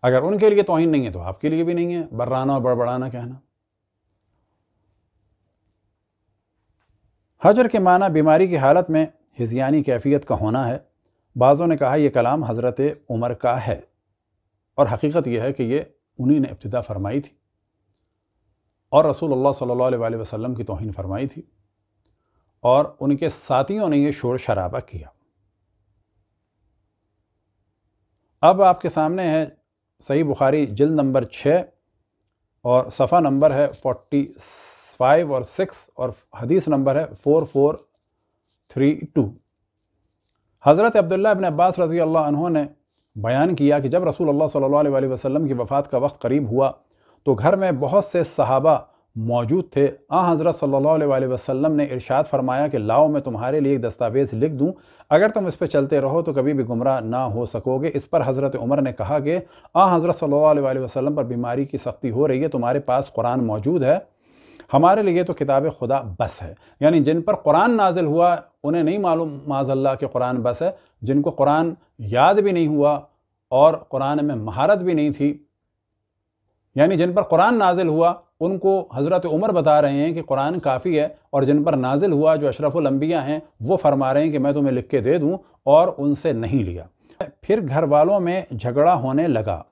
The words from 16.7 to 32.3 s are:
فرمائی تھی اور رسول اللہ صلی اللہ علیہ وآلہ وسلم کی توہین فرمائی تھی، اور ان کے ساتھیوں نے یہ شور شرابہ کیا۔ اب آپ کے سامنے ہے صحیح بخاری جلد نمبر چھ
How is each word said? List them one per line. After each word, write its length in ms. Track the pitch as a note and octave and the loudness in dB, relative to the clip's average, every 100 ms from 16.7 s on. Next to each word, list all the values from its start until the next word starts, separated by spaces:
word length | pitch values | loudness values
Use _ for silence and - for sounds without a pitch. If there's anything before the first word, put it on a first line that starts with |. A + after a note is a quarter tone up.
| A#2+ | -8
فرمائی 400 | - G2 G2 C3 | -6 -8 -6 -6
تھی 160 | C#3 _ _ _ _ _ _ _ _ _ _ _ _ _ _ _ _ | -8 _ _ _ _ _ _ _ _ _ _ _ _ _ _ _ _
اور 160 | D3 | 2
رسول 280 | E3+ E3 E3 | 2 0 -2
اللہ 160 | C3 C#3 C3+ | 0 0 -2
صلی 120 | B2 | -4
اللہ 120 | B2 | -2
علیہ 160 | B2+ B2 | 0 0
وآلہ 180 | A2+ A2+ | -4 -6
وسلم 380 | G#2+ A2 A#2+ | -8 -8 -8
کی 100 | A#2 | -8
توہین 280 | A2+ F#2 G#2+ | -8 -8 -8
فرمائی 340 | G2 F#2+ F#2+ C#3 | -10 -8 -6 -8
تھی، 160 | - - _ _ _ _ _ _ _ _ _ _ _ | -10 -20 _ _ _ _ _ _ _ _ _ _ _
اور 240 | A#2+ B2+ D3+ - | 2 2 2 -4
ان 160 | C#3 C#3+ | -2 0
کے 120 | E3 | -2
ساتھیوں 600 | - - C3 C3+ G#3 F#3+ | -6 -2 -2 0 -2 0
نے 80 | D3 | 0
یہ 140 | C#3+ | 0
شور 260 | C#3 B2 B2+ | -2 -4 -4
شرابہ 420 | - G2+ F2+ B2 | -2 -4 -2 -8
کیا۔ 300 | - F#2+ D2 _ _ _ _ _ _ _ _ _ _ _ _ _ _ _ _ _ _ _ _ _ _ _ _ _ _ _ _ _ _ _ _ _ | -10 -16 -18 _ _ _ _ _ _ _ _ _ _ _ _ _ _ _ _ _ _ _ _ _ _ _ _ _ _ _ _ _ _ _ _ _
اب 220 | D#3 F#3 | 4 6
آپ 180 | F#3+ F3+ | 4 2
کے 80 | E3+ | -2
سامنے 420 | - D#3 F3+ F3 | -2 -2 -2 -2
ہے 160 | D#3 G#2 _ _ _ _ _ | -2 -4 _ _ _ _ _
صحیح 240 | - C#3 | -4 -2
بخاری 420 | D#3 C3+ C3+ D3+ C#3 | 0 0 2 2 -2
جلد 260 | G#2 C#3+ | 0 0
نمبر 320 | D#3 C3+ C3 | 2 0 0
چھ 380 | A#2 - C#3+ E3+ F#3 _ _ _ _ _ _ | -2 -4 0 0 -2 _ _ _ _ _ _